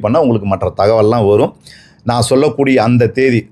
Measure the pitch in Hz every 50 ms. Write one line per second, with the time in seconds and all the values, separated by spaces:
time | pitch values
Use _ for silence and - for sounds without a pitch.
0 | 104 107 127 165 156 131 127 107 98 101 95 92 101 92 - - 98 104 113 113
1 | 104 107 120 120 107 98 104 104 139 - - _ _ - - - - - _ _
2 | _ 117 120 120 120 - 135 135 147 151 - - 139 135 131 123 107 117 123 120
3 | 120 110 - 131 131 135 120 110 - -